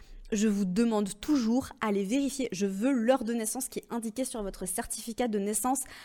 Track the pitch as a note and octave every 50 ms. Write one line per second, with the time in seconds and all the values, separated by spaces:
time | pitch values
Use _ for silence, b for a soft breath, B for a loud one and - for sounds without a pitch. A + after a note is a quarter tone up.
0 | B B B B B B A#3 G3+ G#3+ A3 G3+ G3+ G#3 F3+ F3+ G#3+ A#3+ A#3 A3 G#3
1 | G#3 G3 - - - - D4+ C4+ A3+ G#3+ A#3 C4 C4 - - - - G#3+ G3+ G3
2 | G3 F#3+ A#3+ C#4 C#4 C4 - - B3+ - - E3+ G3+ G3 F#3+ G3 A3 C4+ C#4+ A#3+
3 | A3 A#3 C4 C4 - A3 A#3 A#3 A3 - - B3+ - - - - - - - A#3
4 | A3 A3+ G#3+ B3+ C4 - - A3+ G3+ F#3+ - - F#3+ F3+ - - A#3 - - A3
5 | - A#3 A3 - B3 A#3 G#3 G#3 G3 G#3 G#3+ - - B3+ C#4 C4+ - B B B
6 | B